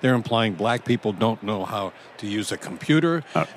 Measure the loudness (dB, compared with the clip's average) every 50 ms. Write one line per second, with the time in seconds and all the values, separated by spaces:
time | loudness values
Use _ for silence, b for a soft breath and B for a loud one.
0 | 2 4 4 4 2 2 2 2 2 2 0 0 0 0 0 0 0 0 0 0
1 | 0 -2 0 2 2 2 2 0 -2 -4 -4 -4 -4 -4 -4 -4 -6 -6 -8 B
2 | B B B -10 -8 -4 -4 -4 -4 -4 -6 -8 -8 -10 -12 -6 0 2 4 4
3 | 4 2 0 -2 -4 -2 -2 -2 -2 -2 -4